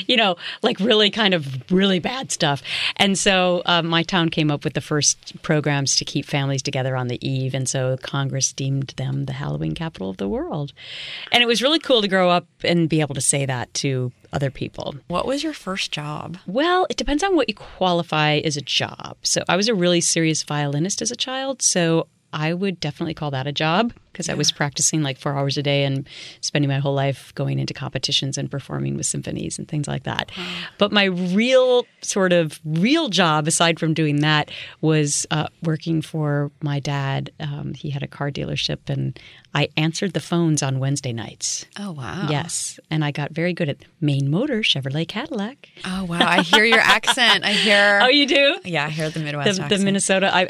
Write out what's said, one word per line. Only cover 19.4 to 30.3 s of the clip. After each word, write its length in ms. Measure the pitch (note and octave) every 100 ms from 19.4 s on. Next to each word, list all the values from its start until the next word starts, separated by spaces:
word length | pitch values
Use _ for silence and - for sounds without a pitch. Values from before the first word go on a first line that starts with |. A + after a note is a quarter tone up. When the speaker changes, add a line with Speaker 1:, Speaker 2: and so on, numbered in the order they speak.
| -
Speaker 1:
I 80 | E3+
was 120 | G#3+
a 60 |
really 260 | G#3+ F3 F3
serious 420 | E3+ E3+ D#3+ D#3
violinist 580 | - D3 D3 C#3+ F3+ -
as 80 | A3+
a 60 | B3
child. 440 | - C4 C4+ C4
So 480 | - F#3 E3+ E3 - _ _
I 220 | D#3+ D#3
would 260 | F3 G3 F3
definitely 340 | D3+ - E3+
call 160 | D#3+ D3
that 140 | C3+ C3+
a 60 |
job 400 | C#3 D#3 E3+ A#3 - _
'cause 180 | - -
I 40 |
was 160 | C#3+ D3
Speaker 2:
Yeah. 60 | -
Speaker 1:
practicing, 460 | D3 D3+ - D#3+
like, 160 | D3 C3
four 180 | D3 C#3+
hours 220 | C#3 C#3
a 40 |
day 220 | C#3+ C#3+
and 240 | C#3 C3+ C#3 - - -
spending 300 | - D3+ C#3+
my 80 | C#3
whole 160 | C#3
life 380 | C#3 C#3 C3+ -
going 240 | - C#3 C3+
into 160 | C3+
competitions 640 | - C3 C3+ - C#3+ C#3 C3+
and 120 | C#3
performing 460 | C#3 - C#3+ C#3 C#3
with 80 |
symphonies 540 | - C#3+ C#3 - D#3+ -
and 100 | D#3
things 180 | D3+ D3
like 180 | C#3
that. 260 | C3 A#2 -